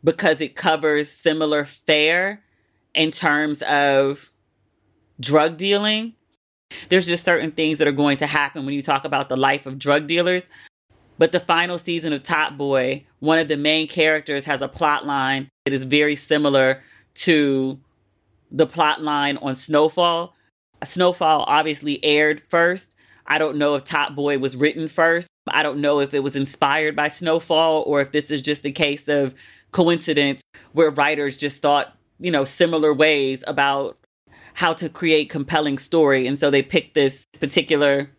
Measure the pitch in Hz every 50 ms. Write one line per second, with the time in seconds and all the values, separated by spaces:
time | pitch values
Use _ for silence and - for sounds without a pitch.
0 | - 160 165 - - 180 156 143 156 139 _ - - 185 160 156 151 156 151 147
1 | 151 147 - - - 170 156 156 160 151 151 147 143 139 - - _ - 156 151
2 | 151 156 165 175 185 196 208 208 _ _ _ _ _ _ _ _ _ _ _ -
3 | 160 156 156 - - 160 147 147 151 156 147 139 - - 151 143 143 143 139 135
4 | 139 135 143 143 - - _ _ _ _ _ _ _ _ _ _ _ _ _ _
5 | _ _ _ _ 123 123 143 156 151 160 170 156 185 196 202 202 208 214 214 214
6 | 220 233 226 _ _ _ _ _ _ _ _ _ _ _ - - - - 180 185
7 | 180 170 170 170 - - 175 160 - 160 151 - 160 156 156 147 156 143 143 135
8 | 147 147 139 135 156 143 147 151 143 139 - 160 135 135 143 143 135 - 147 139
9 | - 151 143 139 139 - 131 131 131 135 135 143 - 135 131 139 - 143 143 151
10 | 151 147 165 170 175 175 180 180 180 _ _ - - - _ _ _ _ _ _
11 | _ _ _ _ - 170 - 180 170 - 175 165 170 175 180 175 170 - 170 170
12 | 156 165 151 139 135 - 175 151 151 - 143 139 143 139 135 135 127 127 135 143
13 | - _ _ _ - 151 160 165 160 147 151 143 143 151 156 160 160 151 - 180
14 | 156 156 156 156 147 - 147 139 135 147 147 131 135 131 - - 165 151 147 143
15 | - 143 143 139 131 131 135 135 135 139 _ _ _ - 135 135 131 131 143 147
16 | 147 147 147 143 - - 156 147 147 143 139 139 131 131 135 135 - _ - -
17 | _ _ _ - - - 170 151 147 143 135 135 135 131 135 135 _ _ _ _
18 | _ _ _ _ _ _ _ _ _ _ - 131 160 151 - 175 160 151 156 -
19 | 156 151 147 147 143 143 143 - - 139 131 131 - - 156 147 151 156 - -
20 | 175 175 170 165 170 180 _ _ _ _ _ _ _ _ _ _ - - - 175
21 | 180 180 180 180 180 160 156 147 - - 143 151 156 156 151 143 143 147 143 -
22 | - 151 147 147 156 151 151 151 - _ - 170 170 175 180 190 - - _ _
23 | _ _ _ _ _ - 147 151 156 156 131 147 147 143 147 139 139 - - 151
24 | 147 - 143 139 143 143 143 135 127 135 127 127 143 151 - - 160 156 - -
25 | 165 165 165 170 175 - _ _ _ - - 143 151 151 135 147 143 147 147 147
26 | 139 139 139 143 135 139 127 139 135 135 - - - 139 139 156 156 151 151 151
27 | 151 151 - - 180 165 160 165 165 - 170 156 165 165 156 156 - - 151 143
28 | 139 135 - 147 143 - 151 143 131 151 147 143 - 147 139 - 165 147 143 143
29 | - - 147 143 139 135 127 _ - - - _ _ _ - - 175 165 175 170
30 | 170 - 156 143 143 139 139 131 - _ _ - - _ _ 143 165 156 143 139
31 | 143 147 156 147 147 143 131 135 - 143 139 - - 147 143 143 - - _ _
32 | _ _ _ _ - 180 170 143 139 135 - - 180 165 170 160 151 156 151 135
33 | 156 156 156 143 139 135 135 131 - - 143 135 139 139 139 139 139 - - _
34 | _ _ _ _ _ _ _ - - - _ - 185 170 165 - 180 156 - -
35 | - 170 160 156 151 - - 156 143 139 170 160 151 147 139 135 - - - 165
36 | 156 143 139 131 127 123 139 139 - 147 139 139 135 - - 175 - - _ 156
37 | 143 139 135 - - _ _ - - 139 - - 147 - 160 143 147 143 139 139
38 | 139 139 _